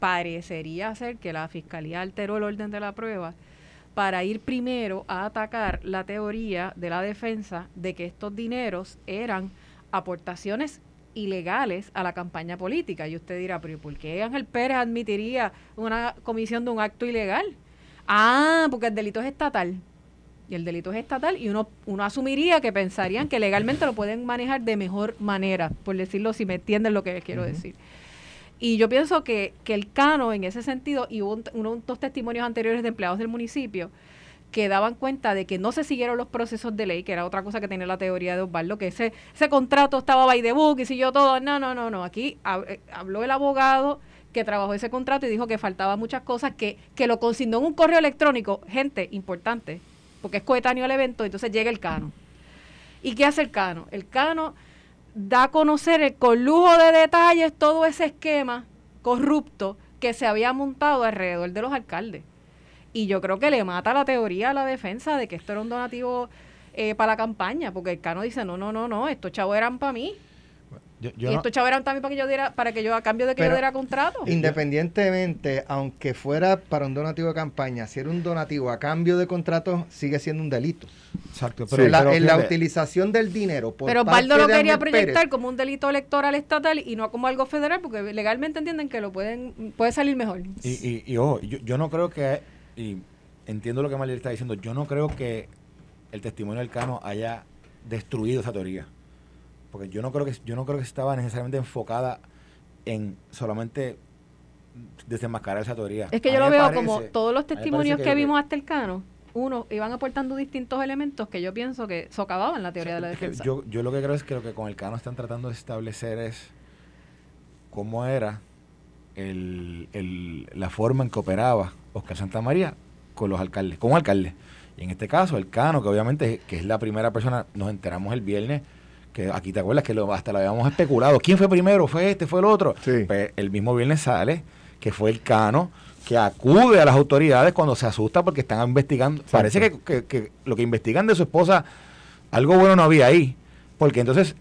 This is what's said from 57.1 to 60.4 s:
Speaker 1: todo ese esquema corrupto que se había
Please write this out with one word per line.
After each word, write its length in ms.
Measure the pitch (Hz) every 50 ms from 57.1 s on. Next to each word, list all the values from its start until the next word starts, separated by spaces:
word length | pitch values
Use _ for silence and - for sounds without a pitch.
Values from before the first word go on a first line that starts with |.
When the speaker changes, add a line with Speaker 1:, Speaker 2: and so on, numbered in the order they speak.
| - 339 339 339 339 339 320 311
Speaker 1:
todo 360 | 311 - 302 302 320 320 320 320
ese 180 | 302 - 330
esquema 600 | 302 302 - - 311 302 285 269 247 240 247 240 - - - _ - - -
corrupto 760 | - 240 247 240 277 294 302 294 302 - - - 202 190 196 - - - - -
que 140 | - 240 233
se 140 | - 262 220
había 260 | 208 214